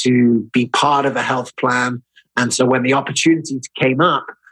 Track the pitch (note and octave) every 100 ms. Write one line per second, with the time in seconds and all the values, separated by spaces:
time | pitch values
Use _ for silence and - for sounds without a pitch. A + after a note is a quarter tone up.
0 | B2+ B2 A#2+ A#2 A2 B2+ A#2+ - C#3 C#3+
1 | C#3 B2 A2+ B2+ B2 - B2+ B2 B2 B2
2 | - _ _ - B2 - B2+ B2+ B2 C#3
3 | C3+ D3 E3 E3 D3+ C3+ - - C3+ C3
4 | F3 C#3+ - - _